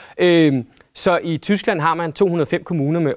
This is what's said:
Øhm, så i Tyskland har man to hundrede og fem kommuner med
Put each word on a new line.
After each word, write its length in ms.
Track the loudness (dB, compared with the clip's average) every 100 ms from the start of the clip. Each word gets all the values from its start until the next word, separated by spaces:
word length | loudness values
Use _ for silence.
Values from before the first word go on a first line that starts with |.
| -20 -2
Øhm, 480 | 2 4 4 2 -4 _ _
så 240 | -6 -2 0
i 160 | -2 -8
Tyskland 420 | -2 -2 0 0
har 140 | 0
man 180 | 0 -4
to 160 | -2 0
hundrede 160 | 0
og 40 | -2
fem 160 | -4
kommuner 360 | -4 -4 -2 0
med 140 | -2